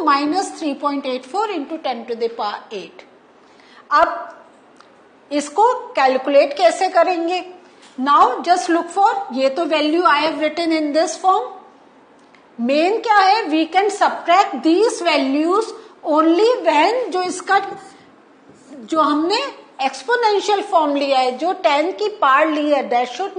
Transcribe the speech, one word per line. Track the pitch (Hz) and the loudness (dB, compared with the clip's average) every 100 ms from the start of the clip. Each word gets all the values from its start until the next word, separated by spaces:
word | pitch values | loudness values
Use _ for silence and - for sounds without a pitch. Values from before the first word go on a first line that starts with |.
minus | 320 277 294 349 - - | 2 0 0 -2 -4 -6
three | 311 269 | -6 -4
point | 285 285 269 | -4 -4 -4
eight | 254 | -6
four | 254 381 427 | -6 -4 -4
into | 370 277 320 294 | -4 -8 -8 -6
ten | 233 226 | -6 -8
to | |
the | 226 233 | -6 -6
power | 226 214 214 - | -4 -8 -8 -12
eight। | 208 165 - - _ _ _ _ _ - - - | -14 -14 -20 -20 _ _ _ _ _ -20 -20 -2
अब | 285 339 - - - - _ _ _ - _ _ _ - | 2 2 0 -12 -18 -20 _ _ _ -20 _ _ _ -6
इसको | 285 285 - 440 508 - - | -6 -4 2 2 2 -4 0
कैलकुलेट | 262 262 285 277 285 - | 2 2 2 4 4 2
कैसे | 349 330 370 | 2 2 0
करेंगे? | 370 339 349 339 359 349 - - - - - | 2 2 0 -2 -4 -6 -16 -20 -20 -18 -6
Now | 262 294 440 494 311 | 2 4 4 2 0
just | 359 359 | 0 2
look | 330 339 | -2 -2
for, | 392 403 - - | 2 2 2 -6
ये | 247 269 269 | -2 -2 0
तो | 330 | -2
value | 311 302 330 | 0 0 2
I | 339 294 | 2 2
have | 311 294 | 0 -2
written | 302 320 339 320 | -4 -2 -2 -2
in | 302 294 | 0 0
this | 349 - | -2 -2
form। | 381 381 494 - - _ _ _ _ _ _ _ _ - | 0 0 0 -12 -20 _ _ _ _ _ _ _ _ -6
मेन | 233 294 339 440 466 | -2 2 2 0 2
क्या | 415 | 4
है, | 381 427 392 | 4 2 2
we | 311 320 | 0 0
can | 370 403 | 0 0
subtract | 403 311 - - 349 403 311 | 0 -2 -2 2 2 2 0
these | 302 349 453 466 339 | 0 2 2 0 -2
values | 302 269 277 320 392 427 - - - - 302 | 0 0 0 0 0 -2 -8 -20 -12 -2 2
only | 320 339 453 494 330 | 4 4 4 2 2
when, | 294 339 494 453 | 2 2 0 -2
जो | 349 | -4
इसका, | 370 - - 392 392 392 - - - _ _ _ _ - - - 214 | -4 -6 0 -2 -2 -12 -18 -20 -20 _ _ _ _ -20 -20 -18 -4
जो | 320 | 0
हमने | 294 294 320 440 554 - - - | 2 2 0 -2 -4 -10 -18 -6
एक्सपोनेंशियल | 269 - - 480 453 415 - 403 403 | -6 -6 -2 0 2 0 0 -2 0
फॉर्म | 349 302 285 | 0 2 0
लिया | 277 262 | 0 0
है, | 254 240 | 0 -2
जो | 320 | -4
टेन | 370 339 285 320 | 0 0 2 0
की | 381 415 427 | -2 -6 0
पावर | 285 269 311 | 2 4 2
ली | 302 294 | 0 0
है, | 285 220 | 0 0
that | 240 247 - | -2 -2 -6
should | 392 | -8